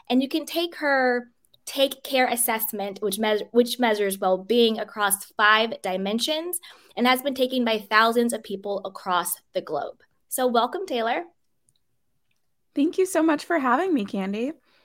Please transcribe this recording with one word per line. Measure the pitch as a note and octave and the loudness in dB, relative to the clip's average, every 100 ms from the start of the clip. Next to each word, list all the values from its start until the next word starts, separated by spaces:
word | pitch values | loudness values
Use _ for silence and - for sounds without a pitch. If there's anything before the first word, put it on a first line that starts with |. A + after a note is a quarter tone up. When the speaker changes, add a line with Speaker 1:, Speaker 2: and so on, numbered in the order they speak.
| - | 0
Speaker 1:
And | B3+ | 0
you | C4+ | 0
can | D#4+ D4 | -2 -4
take | E4 F4 E4+ | -4 -4 -2
her | D4 C4+ B3+ A#3+ A#3+ _ _ _ - | 0 2 2 0 -6 _ _ _ -6
Take | C#4 C4+ - | 0 0 -2
Care | - C4 A#3+ | -2 0 2
assessment, | A#3 - A3 - G#3 G3+ G3 | 0 -2 -2 -4 -6 -8 -4
which | G#3 G3+ | -4 0
me-, | G#3+ G#3+ - | 0 0 2
which | A#3+ A#3+ - | 2 2 2
measures | A#3 G#3+ G3+ G3 | 0 2 0 0
well-being | F#3+ F#3 F#3+ A#3+ A3+ A3 | 0 0 2 4 4 2
across | G#3+ G#3+ G3+ G3+ - - | -6 -2 0 -2 -4 2
five | G#3+ G#3+ A3+ - | 6 6 2 -4
dimensions | G3 F#3 G3 A3+ D#4 D#4 F4 F4 - - _ - | -6 -4 -2 -2 -2 -4 -6 -10 -12 -20 _ 0
and | B3 | 2
has | B3+ | 2
been | C#4+ | 0
taken | C4 B3+ B3+ A#3 | -2 -2 0 0
by | A3 | -2
thousands | G3+ G#3+ A3+ A#3+ A#3+ | 2 4 4 4 0
of | A3 | -2
people | - G3 G3+ G3 G3 | -6 -10 -6 -6 -6
across | - F#3+ F3+ F3+ - _ | -10 -2 -2 -2 -8 _
the | F#3+ | -8
globe. | F#3 D3+ - - _ _ - | -4 -6 -6 -12 _ _ -10
So | - B3+ | -2 2
welcome, | A#3 B3 F4+ F#4+ | 2 2 -2 -6
Taylor. | B3 A3+ D4+ E4+ _ _ _ _ _ _ _ _ _ _ _ _ _ _ - | -4 -2 -4 -8 _ _ _ _ _ _ _ _ _ _ _ _ _ _ -2
Speaker 2:
Thank | D#4 F#4 | 0 0
you | F#4 | 0
so | E4 | 2
much | D#4+ D4 - | 2 0 0
for | E4+ | -2
having | B3+ B3+ F#4+ | 2 0 2
me, | C#4+ G3+ | 0 -2
Candy. | G3 F#3+ G#3 C4 E4 _ _ | -4 -4 -4 -6 -8 _ _